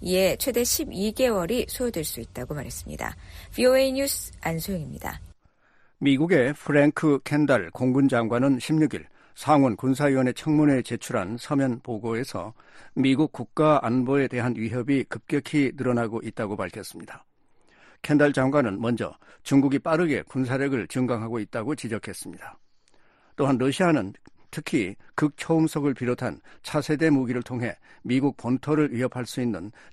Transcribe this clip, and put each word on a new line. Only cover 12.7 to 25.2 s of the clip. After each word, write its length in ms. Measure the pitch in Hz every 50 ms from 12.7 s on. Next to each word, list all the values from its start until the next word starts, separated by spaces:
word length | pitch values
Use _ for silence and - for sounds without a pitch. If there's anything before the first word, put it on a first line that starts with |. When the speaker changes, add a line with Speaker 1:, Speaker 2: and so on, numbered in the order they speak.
| - - - - -
Speaker 2:
미국 380 | - 131 135 135 127 156 147
국가 480 | - - 120 - - - 151 156 151 143 -
안보에 440 | 117 117 131 123 123 139 143 135 123
대한 260 | - 123 117 123 117
위협이 520 | 107 110 113 110 127 117 127 139 135 110
급격히 680 | - - 110 - - 160 143 - - - 147 139 127 -
늘어나고 440 | - 123 123 123 120 117 110 110 113 -
있다고 340 | 110 - - 113 98 104 101
밝혔습니다. 680 | 98 90 - 110 92 - - - - - - - _ _ _ _ _ _ _ _ _ _ _ _ _ - - _
켄달 320 | - - 147 147 147 147 135
장관은 480 | 139 131 131 139 147 135 110 95 104
먼저 320 | 117 117 120 110 110 82 - - _ - - - -
중국이 360 | - 143 139 135 143 135 139
빠르게 440 | - 170 160 160 180 165 139 101 -
군사력을 600 | - - 131 131 120 127 135 139 143 135 123 95 82
증강하고 500 | - 131 127 120 123 110 110 113 117 117
있다고 360 | 104 - - 117 110 123 156
지적했습니다. 840 | - - 113 113 104 - - 92 - - - 80 - - - - - _ _ _ _ _ _ _ _ _ _ _ _ _ _ _ -
또한 200 | 143 135 139 117
러시아는 540 | 127 135 139 - 190 175 160 139 95 98 - - - - - - - _
특히 440 | - - 151 - - 139 101 87 104 - - - -
극초음속을 800 | -